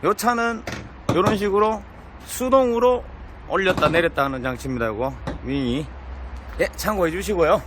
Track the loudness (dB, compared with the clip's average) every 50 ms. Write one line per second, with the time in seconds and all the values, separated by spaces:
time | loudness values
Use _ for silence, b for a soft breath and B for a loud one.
0 | 2 0 0 2 0 0 0 2 0 -2 -2 -4 -8 -10 -10 -10 -12 -14 -16 -8
1 | -4 0 2 4 4 4 2 2 0 2 4 4 4 4 2 -2 -8 -14 -18 -20
2 | -20 -18 -18 -18 -14 -12 -6 2 4 6 6 6 6 4 2 4 4 4 4 4
3 | -2 -10 -14 -16 -16 -16 -16 -16 -10 -2 -2 2 2 2 2 4 2 4 4 4
4 | 2 2 2 0 0 0 0 -4 -4 -4 -6 -4 -6 -6 -4 -2 -2 -2 -2 -2
5 | -4 -4 -4 -6 -10 -10 -10 -8 -6 -4 -2 -2 0 0 -2 -2 -4 -6 -12 -16
6 | -14 -14 -12 -12 -12 -12 -12 -14 -14 -14 -2 -2 -2 -2 -2 -4 -4 -2 0 2
7 | 0 0 0 -2 -2 -2 2 2 4 4 4 2 2